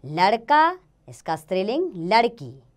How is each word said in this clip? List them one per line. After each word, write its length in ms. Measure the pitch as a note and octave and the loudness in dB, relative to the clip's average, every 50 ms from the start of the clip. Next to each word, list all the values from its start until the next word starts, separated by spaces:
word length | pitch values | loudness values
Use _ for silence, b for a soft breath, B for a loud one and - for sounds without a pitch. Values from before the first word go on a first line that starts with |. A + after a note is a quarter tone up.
| - | -12
लड़का, 720 | C3+ D3+ E3 F3+ G3 A3 A3+ A3+ - C#4+ D4+ D#4 E4 F#4 F4+ _ _ _ _ _ - | -8 -2 2 2 2 2 0 0 0 2 4 4 2 0 -4 _ _ _ _ _ -20
इसका 280 | B2 - - - D#3+ | -20 -16 -8 -8 -8
स्त्रीलिंग 540 | D#3 D#3 _ F#3+ F#3 D#3 - A#3+ D4+ F4+ F4+ A#3 F3+ D#3+ F3 | -8 -6 _ -2 -2 -2 -2 -2 -2 -4 -4 -6 -8 -4 0
लड़की 440 | G#3 A3+ A#3 A#3+ A#3 A#3 C#3+ B2 A2+ - _ _ _ | 2 2 2 2 -2 -6 -18 -18 -18 -20 _ _ _